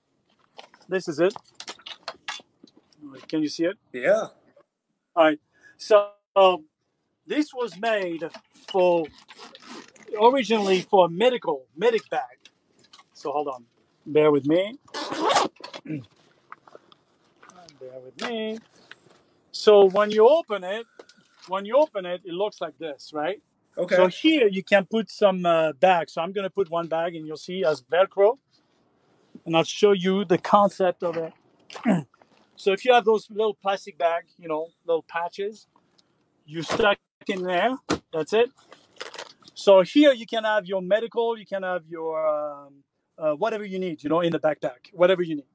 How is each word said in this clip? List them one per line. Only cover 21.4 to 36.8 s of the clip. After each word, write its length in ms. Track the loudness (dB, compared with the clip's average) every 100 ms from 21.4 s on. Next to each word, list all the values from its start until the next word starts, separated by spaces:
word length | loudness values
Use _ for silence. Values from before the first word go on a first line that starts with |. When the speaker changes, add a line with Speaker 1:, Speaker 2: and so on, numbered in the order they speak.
| -10
Speaker 1:
when 180 | -10 -2
you 120 | 2
open 280 | 2 -2 -8
it, 160 | -10 -10
it 80 |
looks 280 | -6 -6 -6
like 160 | -12 -10
this, 320 | -12 -12 -12
right? 280 | -6 -6 -6 _ _ _ -8
Speaker 2:
Okay. 180 | 0 2
Speaker 1:
So 100 | 2
here 400 | 2 2 4 2
you 160 | 0
can 220 | 2 2 2
put 240 | -2 -4
some, 340 | 0 0 2 0
uh, 280 | 2 0
bags. 400 | 2 4 4 0
So 80 | -6
I'm 120 | -8
gonna 160 | -6 -6
put 200 | -4 -4
one 160 | -4 -4
bag 280 | -4 -4 -8
and 120 | -12
you'll 100 | -14
see 280 | -10 -4 -2
as 160 | -2
Velcro. 540 | -2 2 2 4 2 2 _ _ _ _ _ _ _ _ _ -18 -2
And 120 | 0
I'll 60 |
show 300 | 0 0 2
you 320 | 2 0 -2 0
the 120 | -2
concept 640 | 2 2 2 0 -4 -2
of 140 | -6 -6
it. 160 | -10 -14 _ _ _ -6 -2
<clears throat> 220 | 0 -2 _ _ _ _ -6
So 160 | -2
if 120 | 0 4
you 80 |
have 120 | 4 4
those 240 | 0 -2
little 220 | -4 -4 -4
plastic 420 | -6 -6 -8 -4
bag, 280 | -2 -2 -8 _
you 100 | -8
know, 200 | -8 -8 _ -4
little 180 | -4
patches, 640 | -4 -8 -10 -8 -10 -10 _ _ _ _ _ _ _ _ _
you 180 | -12
stuck 340 | -6 0